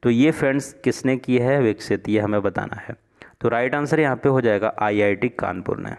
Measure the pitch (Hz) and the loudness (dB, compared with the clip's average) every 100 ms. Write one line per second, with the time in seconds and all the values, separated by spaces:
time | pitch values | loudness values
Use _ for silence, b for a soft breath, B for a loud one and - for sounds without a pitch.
0 | 123 117 147 156 143 139 135 - 131 117 | 2 4 4 2 0 0 -4 -4 -4 -2
1 | 131 131 - 123 123 143 120 101 - 101 | -2 -2 0 0 2 2 2 0 -4 -4
2 | 98 107 104 104 98 92 - 104 - 110 | 0 0 2 0 0 -4 -6 -10 -14 -16
3 | _ B B B 120 117 127 147 147 156 | _ B B B -2 0 -2 -2 0 2
4 | 147 123 139 131 117 104 107 - 107 104 | 2 2 2 2 2 2 0 -2 -2 2
5 | 104 98 95 - 95 90 - - - | 2 2 -2 -4 -6 -4 -6 -6 -8